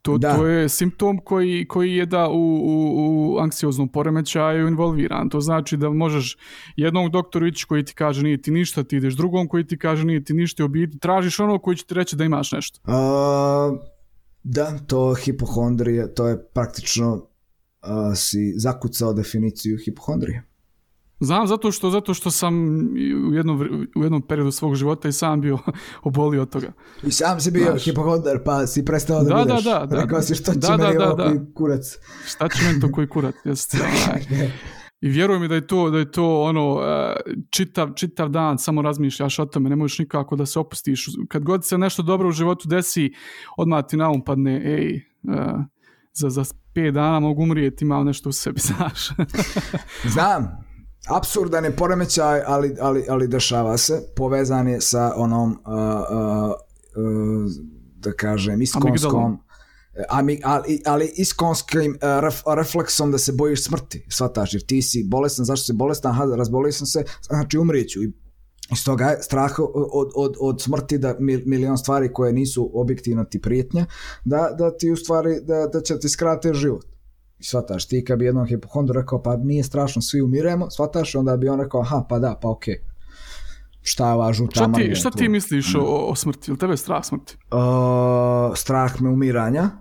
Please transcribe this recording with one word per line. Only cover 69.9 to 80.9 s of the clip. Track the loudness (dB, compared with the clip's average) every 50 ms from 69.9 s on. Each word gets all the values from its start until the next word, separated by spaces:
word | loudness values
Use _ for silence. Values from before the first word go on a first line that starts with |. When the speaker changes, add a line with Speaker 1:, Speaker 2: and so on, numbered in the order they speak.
| 0
Speaker 2:
od, | -2 -2 0 -2
od, | -2 -2 -2 -2 -2
od | -2 -2 -2 -2
smrti | -2 -2 -2 -2 0 0 0
da | 0 0 0 0
mil-, | 0 0 0 0 0 0
milion | 0 0 0 2 0 0
stvari | 0 0 0 0 2 0 0 0
koje | 0 2 2 2
nisu | 2 0 0 0 -2 -2 -2 0
objektivno | -2 0 0 -2 -2 -2 -2 -2 -2 -2
ti | -2 -4 -4
prijetnja, | -2 0 0 0 0 0 0 -2 -2 -2 -6 -16 -14 -16 -14 -6 -2
da, | -2 0 2 0 0 0
da | 0 0 0 0
ti | 0 0 0
u | 0
stvari, | 0 0 0 0 2 2 0 -2 -2
da, | -2 -2 0 0 0
da | 0 -2 -2
će | -2 -2 -4 -2
ti | -2 -4
skrate | -2 0 0 0 0 2 0 0 0
život. | 2 0 0 0 -2 -8 -16 -20 -20 -20 -20 -20 _ _ _ _
I | _ -8
shvataš, | -4 -2 -2 -2 -2 -6 -6 -4
ti | -2 -2 -2 0
kad | 0 0 2
bi | 2
jednom | 2 2 2 0
hipohondru | 0 -2 -4 -4 -4 -2 0 0 2 0
rekao, | 0 -2 -2 -4 -2 0
"Pa | -2 -2
nije | 0 0 0 2 0 0
strašno, | 0 0 0 -2 0 0 -2
svi | -2 0 0 0
umiremo", | 2 2 2 2 2 2 2 0 -2 -4
shvataš, | -2 -2 -2 -2